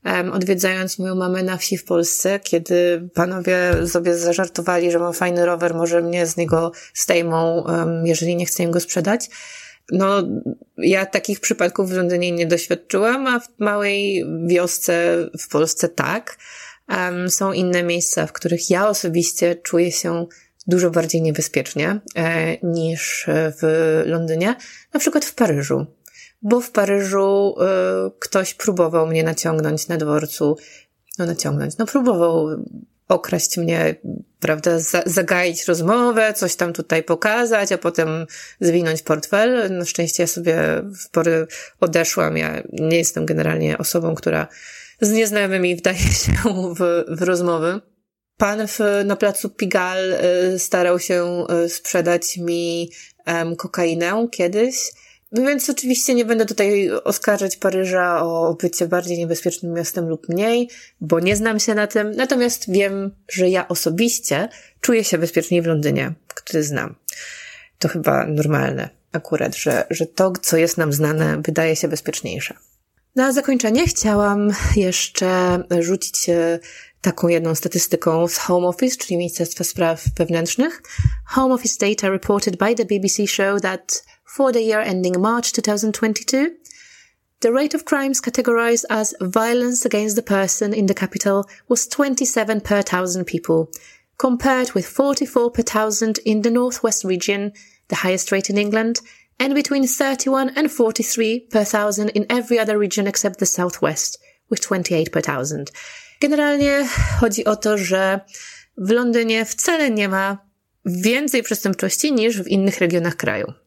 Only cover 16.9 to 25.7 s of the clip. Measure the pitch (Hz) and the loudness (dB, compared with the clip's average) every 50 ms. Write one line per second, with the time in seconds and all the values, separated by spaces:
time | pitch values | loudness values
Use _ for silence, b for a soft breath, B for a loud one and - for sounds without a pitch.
16.9 | 226 185 180 180 180 175 180 180 180 - 196 196 - - 185 180 180 175 175 175 | -4 -2 -2 -2 -2 -2 -2 -2 0 0 0 0 0 0 0 2 0 0 0 0
17.9 | 170 175 170 - - - 156 156 - - - 175 175 170 - - 185 180 202 214 | -2 -2 -2 -2 -2 -2 -2 -4 -6 -6 -2 -2 -2 -2 0 0 2 2 2 2
18.9 | 208 202 - 175 165 170 170 - - - - 170 175 170 - - - 170 175 175 | 0 0 -2 0 0 0 0 0 0 0 0 0 0 -2 -6 -2 2 2 2 2
19.9 | 170 - - 175 170 170 170 170 b b b b b b - - 175 180 180 175 | 0 -2 -4 -2 -4 -4 -6 -6 b b b b b b -2 2 2 4 4 4
20.9 | 165 170 160 160 - 165 160 160 151 - 160 - - 139 131 - - 143 151 170 | 2 2 0 2 0 0 0 0 0 -2 -4 -2 -2 -2 -2 -2 -4 -2 -2 0
21.9 | 202 208 - - - - 165 165 165 165 160 165 165 - - 175 165 170 165 160 | -2 -4 -6 -8 -4 -2 -2 0 0 0 0 -2 -2 -2 -2 -2 -2 0 -2 -2
22.9 | 165 160 - - - - - - 156 156 160 156 156 - - 160 156 160 165 160 | -2 -4 -6 -6 -6 -6 -2 0 0 2 0 0 -2 0 0 2 2 4 2 4
23.9 | 156 160 - - 165 165 165 160 160 160 175 208 240 247 B B B B B B | 2 2 2 0 0 -2 0 0 0 0 2 0 0 -2 B B B B B B
24.9 | - 294 - 320 - 302 - - - - 233 196 151 143 135 139 | -4 0 0 2 2 0 -2 -2 0 0 2 2 2 0 0 0